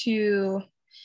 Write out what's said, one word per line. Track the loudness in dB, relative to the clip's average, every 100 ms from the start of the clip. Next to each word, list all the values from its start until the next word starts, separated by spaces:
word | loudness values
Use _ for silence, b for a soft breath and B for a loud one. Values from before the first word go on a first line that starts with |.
to | -2 0 2 2 0 -2 -8 _ _ B